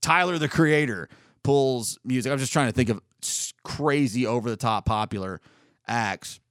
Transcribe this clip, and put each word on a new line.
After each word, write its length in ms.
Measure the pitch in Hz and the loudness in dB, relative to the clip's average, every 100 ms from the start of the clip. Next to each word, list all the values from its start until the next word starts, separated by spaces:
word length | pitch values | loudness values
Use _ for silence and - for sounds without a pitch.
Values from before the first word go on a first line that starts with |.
Tyler, 340 | - 165 180 175 | 2 2 4 0
the 100 | 151 | -2
Creator, 600 | - 160 151 147 101 76 - _ _ | 2 4 4 2 -4 -8 -16 _ _
pulls 560 | - 139 135 127 113 - | 2 4 4 0 -4 -10
music. 260 | 117 127 120 | -4 -2 0
I'm 60 | 135 | -2
just 140 | 135 | 0
trying 140 | 160 131 | 0 0
to 40 | |
think 160 | 110 120 | 2 0
of 120 | 107 _ _ | 0 _ _
s-, 300 | - - - - | -8 -6 -8 -12
crazy, 640 | - - 147 143 139 107 120 | -14 -2 0 2 0 0 0
over-the-top 580 | 120 117 110 120 107 | 0 -2 -2 0 0
popular 560 | - 110 107 104 95 92 _ _ _ _ - | 0 0 -2 -4 -8 -10 _ _ _ _ -4
acts. 540 | 117 110 92 - - _ | -2 -2 -4 -10 -18 _